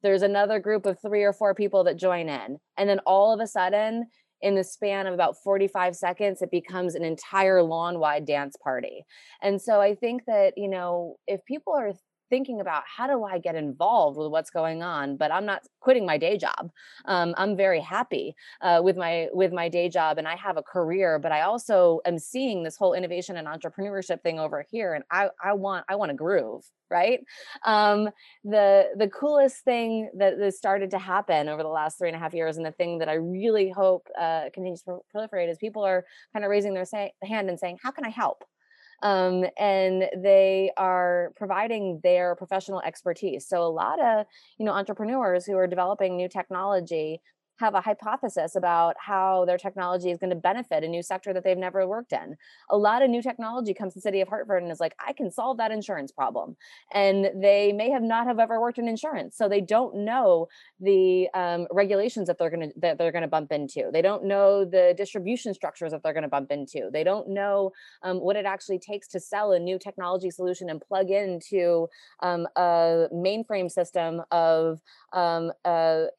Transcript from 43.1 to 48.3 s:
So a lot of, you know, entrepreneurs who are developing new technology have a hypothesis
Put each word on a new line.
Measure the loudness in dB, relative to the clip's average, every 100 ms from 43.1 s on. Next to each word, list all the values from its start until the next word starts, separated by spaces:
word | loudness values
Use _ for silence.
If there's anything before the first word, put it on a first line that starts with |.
| -4 -4 -6 -4
So | 0
a | 0
lot | 0 -2 2
of, | 2 2 -2 _ _ -6
you |
know, | -2
entrepreneurs | -2 -4 -6 -4 -2 0 0
who | 0 0
are | 2
developing | 0 -2 0 -2 -2
new | -4
technology | -6 -6 -4 -2 -2 -2 -4 -4 -8 _ _ _ _
have | -2
a | 0
hypothesis | -2 -4 -4 -6 -4